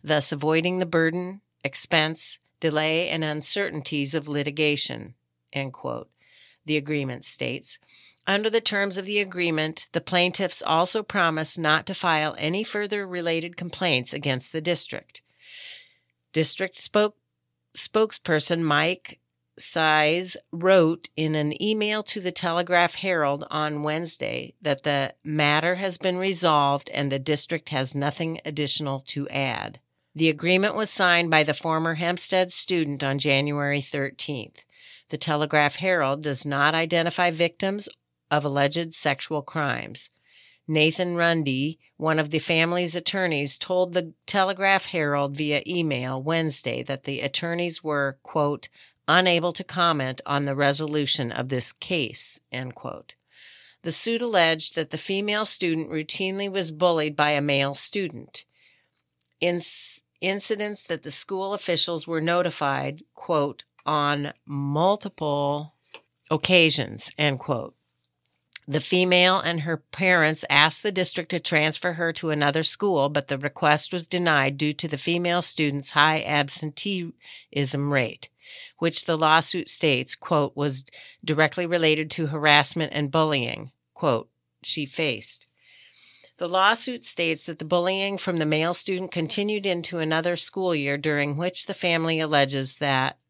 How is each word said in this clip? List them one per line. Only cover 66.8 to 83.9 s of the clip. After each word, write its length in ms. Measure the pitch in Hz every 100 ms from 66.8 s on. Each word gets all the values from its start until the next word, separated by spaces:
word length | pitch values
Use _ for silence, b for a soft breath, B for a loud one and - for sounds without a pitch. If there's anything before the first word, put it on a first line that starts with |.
| 113 107 - -
end 220 | 147 131
quote. 340 | - 120 - _ _ _ _ _ _ _ _ - -
The 120 | 147
female 600 | - 180 180 180 180 190
and 220 | 165 170
her 160 | 160 160
parents 640 | _ - 185 180 156 160 -
asked 360 | 143 151 -
the 80 | 208
district 380 | 185 175 - 160
to 100 | 170
transfer 540 | - 156 156 151 180
her 180 | 165 165
to 180 | 160 160
another 320 | 151 143 156
school, 460 | 160 - 202 160 139
but 180 | 147 -
the 120 | 139
request 540 | 143 - 147 151 -
was 140 | 180 160
denied 500 | 180 170 147 135 139
due 180 | 151
to 120 | 147 165
the 100 | 139
female 460 | - 175 175 175
student's 500 | 170 - 147 139 -
high 300 | 151 151 156
absenteeism 1700 | - 147 143 - 156 - 202 185 165 - - - - 143 135 139 143
rate, 360 | 139 113 - - B B B B -
which 280 | 165 160 -
the 120 | 156
lawsuit 500 | 156 160 156 180 -
states, 460 | - 156 127 131
quote, 400 | - - 156 139
"was 300 | 143 143 131 - B B B
directly 420 | - 151 151 - 175
related 460 | 175 160 156 156
to 160 | - 151
harassment 640 | 151 151 147 143 165 156
and 160 | 151 143
bullying," 640 | 160 156 143 120 110 131 _ _